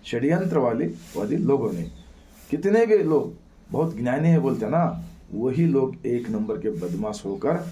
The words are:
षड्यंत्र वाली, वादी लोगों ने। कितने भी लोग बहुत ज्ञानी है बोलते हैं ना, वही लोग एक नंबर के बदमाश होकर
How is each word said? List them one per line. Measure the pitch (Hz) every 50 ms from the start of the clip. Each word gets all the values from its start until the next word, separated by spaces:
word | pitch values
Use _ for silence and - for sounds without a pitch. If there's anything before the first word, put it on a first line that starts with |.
| -
षड्यंत्र | - - 120 131 147 170 - 190 170 -
वाली, | 151 127 120 113 123 160
वादी | 170 - - - - - 85 104 104 147
लोगों | 170 - 127 139 131 117 104
ने। | 90 87 82 - - - - - - - - - - - - -
कितने | - 143 - 196 208 226 233
भी | 220 214
लोग | 202 170 160 156 139 - - - - - - - - - -
बहुत | - 143 160 165 -
ज्ञानी | 107 120 123 127 147 160 165
है | 165 151
बोलते | 131 135 120 110 110
हैं | 107
ना, | 143 170 170 - - - - - - - - - -
वही | 104 117 131 127 127 170
लोग | 165 151 135 131 131 - - -
एक | 123 120 120 117 104
नंबर | 110 104 107 - 107
के | - - 110
बदमाश | - - 90 87 90 98 107 107 104 - -
होकर | 98 98 - - 139 165 170 - -